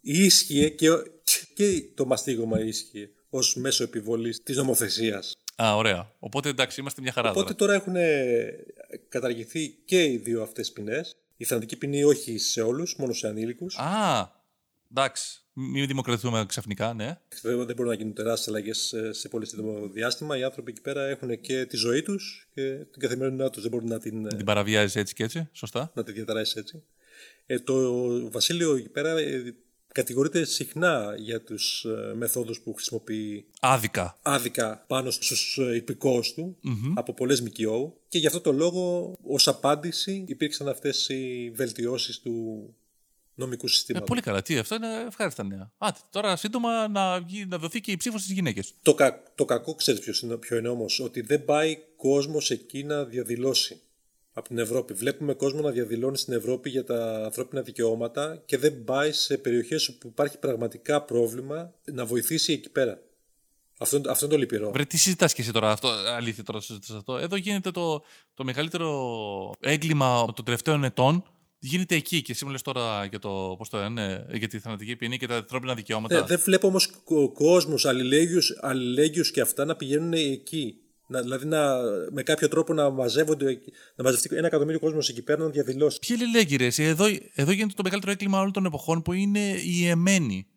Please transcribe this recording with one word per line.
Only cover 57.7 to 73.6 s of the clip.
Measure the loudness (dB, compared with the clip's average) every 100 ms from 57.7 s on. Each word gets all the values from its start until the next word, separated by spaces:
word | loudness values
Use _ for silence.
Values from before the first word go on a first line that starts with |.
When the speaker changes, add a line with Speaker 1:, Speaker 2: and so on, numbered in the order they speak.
| -2 0 0 -2 -4 -6 -8 -2
Speaker 1:
και | 2
δεν | 2 0
πάει | -2 0 2
σε | 0 0 0
περιοχές | 2 0 0 -2 -2
όπου | -6 -10
υπάρχει | -2 -2 0
πραγματικά | -2 -2 -4 -6 0 0
πρόβλημα | 2 2 2 0 -8 -10 -10 _ -10
να | -6 -2
βοηθήσει | 0 0 0 0
εκεί | 0 0
πέρα. | 0 0 0 _ _ _ _ _ _ _ _
Αυτό, | 0 0 0
αυτό | -2 2
είναι |
το | 2
λυπηρό. | 2 0 0
Speaker 2:
Βρε, | 0 0
τι | 4
συζητάς | 2 4 4
και | 2
εσύ | 0
τώρα, | 4 4
αυτό, | 4 2 0 -2 -2
αλήθεια, | -4 -6
τώρα | -8 -10
συζητάς | -10 -14 -12
αυτό; | -12 -6 -6
Εδώ | -2 -4
γίνεται | -2 -2 -2
το, | -2 -2 -2 -6 -20 _
το | -8
μεγαλύτερο | -6 -2 -4 -2 -2 -2 -4 -6 -6 -8 -8 -4
έγκλημα | 0 2 4 4 6 6 2 -2
των | -2
τελευταίων | 0 2 2
ετών. | 2 4 4 4 0 _ _ _
Γίνεται | -4 -2 2 0
εκεί | 2 -2
και | -2
εσύ | -6 -6
μου |
λες | -6
τώρα | -4 -2 -2 -2 -4
για | -6
το, | -6 -4 -4
πώς | -8